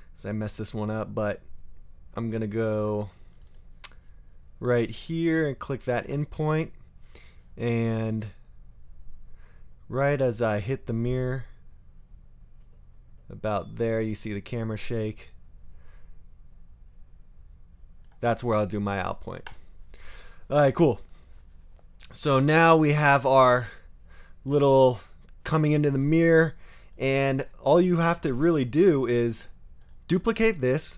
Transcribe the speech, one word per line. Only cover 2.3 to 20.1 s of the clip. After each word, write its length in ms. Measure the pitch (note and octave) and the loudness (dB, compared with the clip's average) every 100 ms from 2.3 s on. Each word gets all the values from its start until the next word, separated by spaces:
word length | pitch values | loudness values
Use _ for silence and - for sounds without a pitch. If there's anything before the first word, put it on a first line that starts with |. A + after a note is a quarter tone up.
gonna 160 | A2 G#2+ | -4 -4
go 640 | A2 A2 G#2+ G#2+ G#2 G2+ - - - - - - - - - - - - - - - | -2 -2 -2 -2 -4 -6 -12 -20 -20 -20 -20 -20 -14 -14 -14 -20 -20 -20 -20 -20 -8
right 300 | A#2+ A#2+ A2+ | 0 2 0
here 580 | - - E3 E3 D#3+ D3+ | -6 -8 -2 0 2 0
and 120 | C3 | -4
click 240 | - C3+ | -8 -6
that 240 | - A#2+ - | -2 -2 -2
in 180 | C#3+ D3 | -6 -6
point, 460 | - D3+ D#3 D#3+ - - - - - - - - - | -4 -2 0 -2 -10 -20 -20 -20 -20 -20 -20 -20 -6
and 720 | A#2 A#2 A2+ A2 A2 A2 G#2+ - - - - - - - - - - - - - - - - | -2 0 0 -2 -2 -4 -8 -14 -20 -20 -20 -20 -18 -14 -12 -12 -12 -16 -16 -20 -20 -20 -8
right 300 | B2+ C#3 C#3+ | -2 0 2
as 220 | B2+ A2 | 0 0
I 180 | A2+ G#2 | 0 0
hit 280 | F#2+ C3 - | -4 -6 -4
the 60 | |
mirror, 520 | A2+ A#2+ B2+ B2+ B2+ - - - - - - - - - - - - - - - - - - - | -4 -2 -2 -2 -6 -10 -16 -20 -20 -20 -20 -20 -20 -20 -20 -20 -20 -20 -20 -20 -20 -20 -20 -18
about 460 | G2+ G#2+ G#2 G2+ A2 | -8 -4 -4 -6 -4
there, 260 | A#2 A2+ | -2 0
you 140 | A2 G#2 | -2 -4
see 180 | A2 | -6
the 80 | G2+ | -8
camera 360 | - A#2+ A2 G#2+ | -6 -6 -6 -4
shake. 560 | - A#2 G#2+ G#2+ - - - - - - - - - - - - - - - - - - - - - - - - - - - - - - | -4 -2 -4 -6 -16 -20 -20 -18 -18 -16 -18 -18 -16 -16 -18 -20 -20 -20 -20 -20 -20 -20 -20 -20 -20 -20 -20 -20 -20 -20 -20 -20 -20 -4
That's 220 | A#2 A2+ | -2 -2
where 140 | A#2+ G#2+ | 0 0
I'll 80 | G#2 | 0
do 140 | G#2 | -2
my 180 | G2+ G2 | -2 -2
out 240 | - F2 | -4 -6
point. 260 | F2+ F2+ - - - - - - - | -10 -12 -14 -16 -16 -18 -18 -14 -14